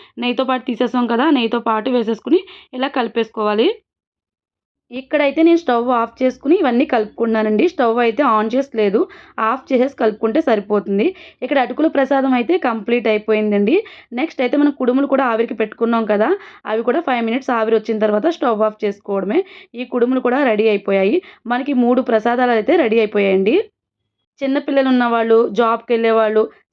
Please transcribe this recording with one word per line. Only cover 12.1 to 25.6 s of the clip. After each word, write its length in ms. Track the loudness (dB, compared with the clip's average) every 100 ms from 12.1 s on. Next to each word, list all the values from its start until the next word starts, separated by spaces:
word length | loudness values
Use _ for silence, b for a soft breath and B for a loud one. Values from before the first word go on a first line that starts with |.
| 0 2 0
అయితే 160 | 0 -2 -2
కంప్లీట్ 420 | -4 -2 -2 0
అయిపోయిందండి. 640 | -2 0 -2 0 0 2 0 -2 B B -8
నెక్స్ట్ 220 | -6 -4
అయితే 140 | -2 2
మనం 160 | 0 0
కుడుములు 300 | 0 0 2
కూడా 100 | 0 0
ఆవిరికి 240 | 0 -2 -4
పెట్టుకున్నాం 420 | -6 -4 -2 0 0
కదా, 180 | 0 0 -2 B B -6
అవి 120 | -4 -2
కూడా 100 | -2 -2
ఫైవ్ 160 | -2 -2
మినిట్స్ 260 | -4 -2 -2
ఆవిరి 200 | 0 0
వచ్చిన 200 | -2 -2
తర్వాత 260 | 0 0 0 -2
స్టవ్ 280 | -2 0 -2
ఆఫ్ 100 | -2
చేసుకోవడమే. 560 | -6 -6 -6 -4 -2 -2 -4 B B -14
ఈ 60 | -6
కుడుములు 280 | -2 0 0 0
కూడా 120 | 0 0
రెడీ 180 | 2 2
అయిపోయాయి. 440 | 0 0 0 2 0 B B -6
మనకి 220 | -4 -2 0
మూడు 200 | 2 2 2
ప్రసాదాలు 440 | 0 0 0 0 0
అయితే 200 | 2 2
రెడీ 160 | 2 2
అయిపోయాయండి. 520 | 0 0 2 2 2 0 -2 _ _ _ _ _ _ -8
చిన్నపిల్లలు 480 | -4 -2 -2 0 2
ఉన్నవాళ్ళు, 460 | 2 0 0 2 2 2
జాబ్కి 320 | 0